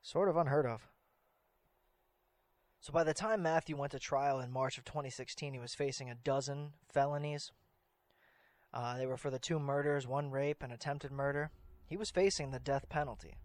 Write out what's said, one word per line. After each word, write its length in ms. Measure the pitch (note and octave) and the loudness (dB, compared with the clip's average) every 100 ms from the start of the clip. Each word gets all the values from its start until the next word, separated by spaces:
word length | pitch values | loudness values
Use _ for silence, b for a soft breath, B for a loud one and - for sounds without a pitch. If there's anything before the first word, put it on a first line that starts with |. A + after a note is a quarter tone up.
sort 260 | - D#3 G3 | -4 2 4
of 80 | E3 | 4
unheard 300 | D#3 C#3+ C3+ | 4 4 4
of. 220 | A2+ - _ _ _ _ _ _ _ _ _ _ _ _ _ _ _ _ _ _ _ | -2 -10 _ _ _ _ _ _ _ _ _ _ _ _ _ _ _ _ _ _ _
So 120 | - | 0
by 120 | D3+ | 4
the 100 | D#3+ | 4
time 300 | D3+ G#3+ G#3+ | 4 2 2
Matthew 320 | E3 D#3+ - D3 | 4 4 2 -2
went 160 | C#3 | -2
to 80 | C#3 | -4
trial 400 | - C#3 C#3 C3+ | 0 2 2 2
in 100 | B2 | 0
March 260 | B2+ C3 - | 0 0 -2
of 80 | |
twenty 240 | - D3+ C#3 | -8 -6 -6
sixteen, 440 | - D3 - D3 | -8 -10 -6 -8
he 80 | C3+ | -8
was 120 | A#2+ | -10
facing 380 | - C#3+ C3+ B2+ | -2 -2 -2 -8
a 60 | A#2+ | -6
dozen 560 | C#3+ C3+ C3+ C#3 D3 D3 _ | 0 2 0 -4 -6 -12 _
felonies. 640 | - C#3 D3 D3 D3 - _ _ _ _ _ _ b b b b b b | 2 2 2 -2 -4 -8 _ _ _ _ _ _ b b b b b b
Uh, 240 | A#2+ A#2+ B2 | -6 -4 -2
they 80 | C3 | -2
were 100 | B2+ | -2
for 140 | C#3+ | -2
the 80 | C3 | -4
two 220 | - D#3+ | -2 -2
murders, 440 | C#3+ C#3 C#3+ C#3+ | 2 2 4 2
one 260 | B2+ C3+ D3 | 2 -2 -2
rape, 320 | C3+ C#3+ D3+ | 0 0 0
and 80 | C3 | -4
attempted 400 | A#2+ D3 C#3+ C#3 | -8 -4 -4 -6
murder. 400 | C#3 C#3 C#3+ D3+ - - - - | -2 0 0 -2 -6 -20 -20 -10
He 100 | G3 | -6
was 140 | G#3+ | -2
facing 400 | - G3 - C#3+ | 4 4 4 -4
the 80 | C3 | -4
death 300 | B2 C#3 - | 0 0 0
penalty. 480 | D3+ C#3+ A2+ D#2+ - | -2 -2 -6 -12 -16